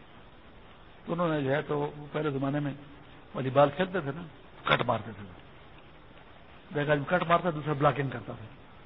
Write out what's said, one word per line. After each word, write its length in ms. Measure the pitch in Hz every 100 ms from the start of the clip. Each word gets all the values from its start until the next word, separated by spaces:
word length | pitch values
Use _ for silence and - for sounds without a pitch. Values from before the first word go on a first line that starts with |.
| - - - - - - - - - - -
تو 60 |
انہوں 160 | 175 175
نے 120 | 151
جو 100 | 131
ہے 120 | 143
تو 160 | 147 147
وہ 280 | 147 151 147
پہلے 180 | 151 156
زمانے 300 | 135 139 147
میں 120 | 143 135 - - - - -
والی 160 | 143 131
بال 180 | 131 143 160
کھیلتے 240 | 185 185
تھے 100 | 139
نا، 80 | 160 165 - - -
کٹ 180 | - 147
مارتے 280 | 120 110 107 98
تھے، 300 | 98 87 - - - - - - - - - - - - - 147
ایک 100 | 143
آدمی 140 | 147 139
کٹ 160 | 180 165
مارتا، 220 | 170 175
دوسرا 220 | 151 147
بلاکنگ 360 | 143 147 135 135
کرتا 240 | 117 -
تھا، 120 | 117 107 - - -